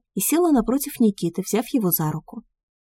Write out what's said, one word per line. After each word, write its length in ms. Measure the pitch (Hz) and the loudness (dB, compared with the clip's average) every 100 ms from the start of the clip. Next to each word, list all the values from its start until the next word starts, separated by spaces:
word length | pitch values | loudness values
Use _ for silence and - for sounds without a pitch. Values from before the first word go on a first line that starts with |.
| _ | _
и 60 | - | -6
села 300 | - 311 349 | 0 2 4
напротив 480 | 269 220 269 277 - | 4 2 -2 -4 2
Никиты, 440 | 226 202 170 180 | 2 2 -4 -4
взяв 240 | 185 202 240 | -4 -4 -2
его 200 | 269 185 | -2 0
за 180 | - 156 | 0 -2
руку. 320 | 156 - - - _ _ _ | -4 -8 -16 -20 _ _ _